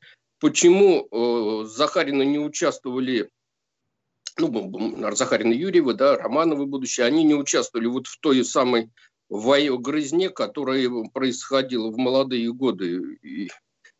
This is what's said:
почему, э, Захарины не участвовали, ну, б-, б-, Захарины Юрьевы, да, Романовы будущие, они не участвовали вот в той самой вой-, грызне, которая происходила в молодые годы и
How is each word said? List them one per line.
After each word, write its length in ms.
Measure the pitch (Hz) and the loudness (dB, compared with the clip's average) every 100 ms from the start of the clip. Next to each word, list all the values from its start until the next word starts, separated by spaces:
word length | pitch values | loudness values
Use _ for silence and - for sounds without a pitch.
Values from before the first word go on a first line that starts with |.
| - _ _ _ | -20 _ _ _
почему, 680 | 151 151 175 190 202 165 - | -2 4 6 8 6 4 0
э, 540 | 113 120 120 107 110 110 | -2 0 0 -2 -4 -6
Захарины 560 | 113 147 175 143 139 135 | -2 -2 0 -2 0 0
не 140 | 147 | 0
участвовали, 880 | 147 147 160 - 131 127 131 120 101 _ _ _ _ _ _ _ _ _ - - | -4 -2 -2 -2 -6 -6 -2 -2 -4 _ _ _ _ _ _ _ _ _ -14 -4
ну, 100 | 160 | -2
б-, 140 | 113 95 98 110 - 104 | -2 -6 -6 -6 -4 -6
б-, 80 | 104 | -2
Захарины 380 | 127 117 117 | -2 0 2
Юрьевы, 400 | 120 185 175 135 104 | 0 2 2 2 2
да, 220 | 139 131 | 2 2
Романовы 480 | 110 139 165 143 139 | 0 0 0 0 -4
будущие, 380 | 139 127 - 120 | -6 -6 0 2
они 160 | 156 156 | 4 4
не 100 | 147 | 4
участвовали 520 | 139 151 - 117 117 | 2 -2 -2 -2 -2
вот 200 | 131 131 | -4 -8
в 120 | - | -4
той 240 | 160 131 120 | 2 2 2
самой 460 | 151 127 120 113 _ _ _ _ | 0 2 2 -2 _ _ _ _
вой-, 480 | 101 113 143 147 127 | -4 2 2 2 -2
грызне, 500 | 123 151 139 165 190 | -2 -4 -2 -2 -2
которая 580 | - 107 - 131 131 123 123 110 | -4 -6 -4 -2 0 0 -2 -6
происходила 800 | 131 131 117 - 135 131 123 110 | -4 -4 -4 -2 -2 0 -4 -4
в 60 | 110 | -2
молодые 560 | 127 131 135 123 117 | 0 0 0 -2 -4
годы 640 | 123 131 95 90 90 69 - | -2 -2 -2 -4 -4 -8 -12
и 260 | 71 73 95 - _ _ _ _ | -14 -12 -12 -14 _ _ _ _